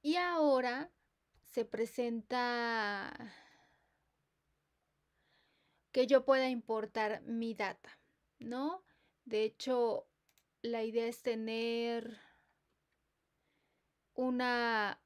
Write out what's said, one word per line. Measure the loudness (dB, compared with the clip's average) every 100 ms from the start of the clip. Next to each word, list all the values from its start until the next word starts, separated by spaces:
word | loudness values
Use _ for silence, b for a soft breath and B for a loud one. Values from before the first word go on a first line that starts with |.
Y | 0 0
ahora | 0 4 6 6 2 -4 -8 _ _ _ _ _
se | -8 -4 -4
presenta | -2 -2 0 -2 -2 -2 -2 0 0 0 0 0 -2 -6 -10 -14 B B B B B B B B _ _ _ _ _ _ _ _ _ _ _ _ _ _ _ _ _ _
que | 0 6
yo | 6
pueda | 6 4 4
importar | 0 -2 -2 -2 -2 -2 -2
mi | -6 -4 -4 -4
data, | -4 -6 -16 -20 _ _ _ _
¿no? | -8 -4 -4 -6 _ b b b -4
De | -2
hecho, | -2 -2 -2 0 2 0 -6 _ _ _ _ _
la | -4 -2
idea | 0 0 -2
es | -2
tener | -2 -2 -2 -2 -2 0 -2 -2 -6 -16 B B B B _ _ _ _ _ _ _ _ _ _ _ _ _ _ _
una | -2 0 2 2 2 2 2 0 -4